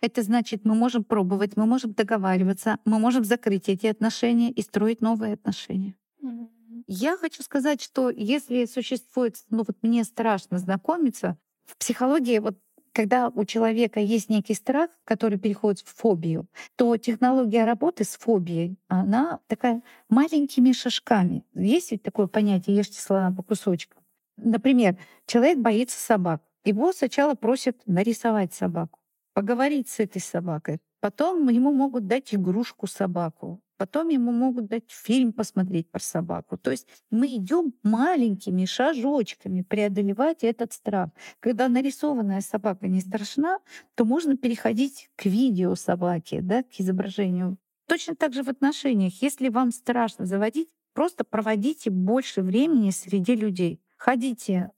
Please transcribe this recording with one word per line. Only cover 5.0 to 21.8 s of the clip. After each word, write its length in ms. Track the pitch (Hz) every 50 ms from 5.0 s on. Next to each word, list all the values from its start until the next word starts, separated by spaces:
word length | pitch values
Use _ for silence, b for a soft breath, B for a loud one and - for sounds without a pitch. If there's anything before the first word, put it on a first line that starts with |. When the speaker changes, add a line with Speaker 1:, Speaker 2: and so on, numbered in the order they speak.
Speaker 1:
новые 320 | 220 220 226 214 220 208 208
отношения. 640 | - - 208 190 - - - 196 190 190 196 190 _ _ _ _ -
Speaker 2:
Мгм. 300 | 285 254 233 233 233 226 _ _ 226 226 226 233 -
Speaker 1:
Я 300 | - 190 185 254 311 370
хочу 260 | 359 330 320 - -
сказать, 400 | 254 - - 277 254 302 294 -
что 280 | - - - 262 262 247
если 540 | - - 208 214 277 294 - - 240 247 240
существует, 680 | 220 - 254 226 - 262 240 - _ - 254 247 220 - - _ -
ну 140 | 226 226 208
вот 100 | - 190 -
мне 220 | - 226 233 233 214
страшно 540 | - - - 226 226 208 185 - - 180 180
знакомиться, 760 | 185 180 190 185 - - 330 349 302 240 - - - 180 160 _ _ _ _ _ _
в 100 | - -
психологии, 640 | - - - 233 - 254 262 294 330 247 247 233 214
вот 200 | 214 220 190 _ _ _ _ _ _ _
когда 360 | - 233 220 190 247 254 240 233
у 160 | - 196 202
человека 540 | - - 226 226 226 220 233 240 214 - 214
есть 280 | 208 202 233 214 - -
некий 240 | 214 208 - - 208
страх, 360 | - - - 262 294 339 339 _ _ _
который 340 | - 220 - 233 220 208 185
переходит 420 | - 214 196 - - 208 190 -
в 140 | - - -
фобию, 500 | - - 233 185 160 165 165 160 160 170 _ B B B B -
то 200 | - 247 233 233
технология 680 | 226 - 240 226 - 254 254 262 262 247 214 214 233 220
работы 400 | 233 240 - 285 349 - - 202
с 120 | - -
фобией, 600 | - - 233 226 190 170 175 170 165 170 180 190 _ _
она 540 | - 185 185 190 196 214 247 302 339 - - _ -
такая 340 | 220 - - 247 226 240 b b b b b b
маленькими 600 | 220 262 302 320 320 294 285 277 - 262 247 262
шажками. 720 | 247 - - 247 - - - - 233 196 180 170 175 - - _ -
Есть 360 | - 185 208 277 359